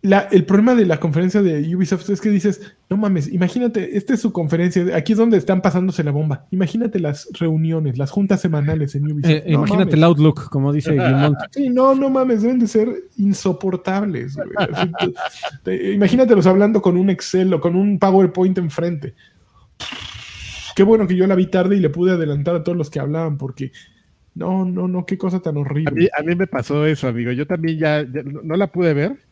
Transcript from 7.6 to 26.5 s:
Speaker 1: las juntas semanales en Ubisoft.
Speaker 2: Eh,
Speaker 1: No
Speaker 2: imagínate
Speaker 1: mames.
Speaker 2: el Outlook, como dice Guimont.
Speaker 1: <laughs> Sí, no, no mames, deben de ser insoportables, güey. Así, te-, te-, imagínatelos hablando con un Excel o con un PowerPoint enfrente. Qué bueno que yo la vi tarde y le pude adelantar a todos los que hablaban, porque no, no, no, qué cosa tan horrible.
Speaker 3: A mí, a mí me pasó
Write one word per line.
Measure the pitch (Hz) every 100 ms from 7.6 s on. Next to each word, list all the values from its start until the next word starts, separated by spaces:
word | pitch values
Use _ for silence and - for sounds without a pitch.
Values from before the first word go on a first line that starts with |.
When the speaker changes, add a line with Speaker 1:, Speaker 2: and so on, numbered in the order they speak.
| 160 165 151 123
Speaker 1:
las | 139
juntas | - 202 190
semanales | 185 151 147 160 143 143
en | 147
Ubisoft. | 147 165
Speaker 2:
Eh, | 156 175
Speaker 1:
No | 147
Speaker 2:
imagínate | 151 190
Speaker 1:
mames. | 190
Speaker 2:
el | 156
Outlook, | 165 156 156 151 -
como | 139 135
dice | 147 147
Guimont. | 147 127 135 143 143
Speaker 1:
<laughs> | 151
Sí, | - 277
no, | 247 262
no | 269 269
mames, | 262 262 226
deben | 226 254
de | 226
ser | 220 226 - - -
insoportables, | 202 196 196 180 196 180 185 190 202 147 123
güey. | 135 - -
Así, | 185 165 180 165
te-, | 180 175 165 - 156 - - 190
te-, | 190
imagínatelos | 202 202 247 254 214 180
hablando | 190 208 214
con | 190 175
un | 190
Excel | 185 - 185 185
o | 175
con | 170 175
un | 202 196
PowerPoint | 196 190 185 185 185 185
enfrente. | 170 - 170 165 139 - _ _ _ _ _ _ - - - - - - - - -
Qué | -
bueno | 196 220 196
que | 180
yo | 190
la |
vi | 185 185
tarde | 190 180 202
y |
le | 165
pude | 143 180
adelantar | 180 160 143 143
a | 175
todos | 156 175
los | 147
que | -
hablaban, | 139 156 165 143
porque | 135 - 135 - _ _ _ _ _
no, | - 170 185
no, | 185 180 180
no, | 180
qué | 175 185
cosa | 190 185
tan | 170 147
horrible. | 139 147 156
Speaker 3:
A |
mí, | 135 175 147
a |
mí | 151
me | 175
pasó | 190